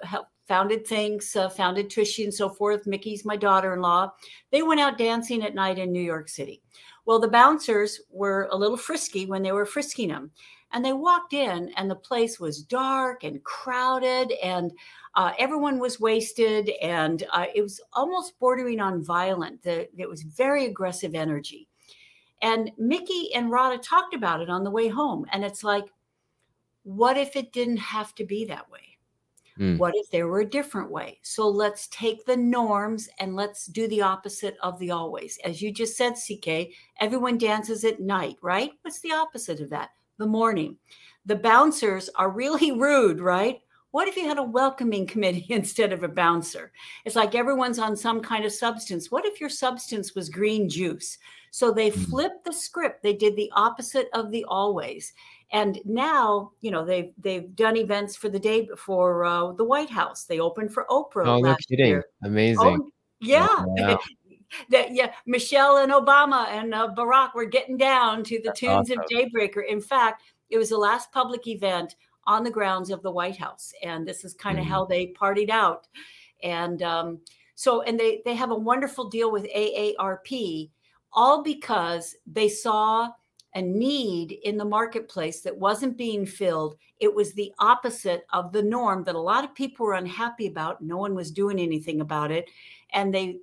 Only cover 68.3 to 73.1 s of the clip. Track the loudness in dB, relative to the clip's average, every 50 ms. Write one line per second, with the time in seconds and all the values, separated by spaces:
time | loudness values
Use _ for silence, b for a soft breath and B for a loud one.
68.3 | -6 -4 -4 -4 -6 -2 0 4 4 4 4 2 0 -4 -2 -2 0 0 0 2
69.3 | 2 0 0 0 0 -4 -4 -4 -4 -4 -2 0 2 4 4 4 2 b b b
70.3 | b _ _ -2 0 0 0 2 0 2 2 2 2 0 -2 -6 -2 -2 -2 0
71.3 | -2 -8 -6 -8 -8 -2 -2 0 0 0 -4 -6 -12 _ _ _ _ _ 0 2
72.3 | 2 2 2 0 -2 0 0 0 0 0 -2 -4 -8 -6 -6 -6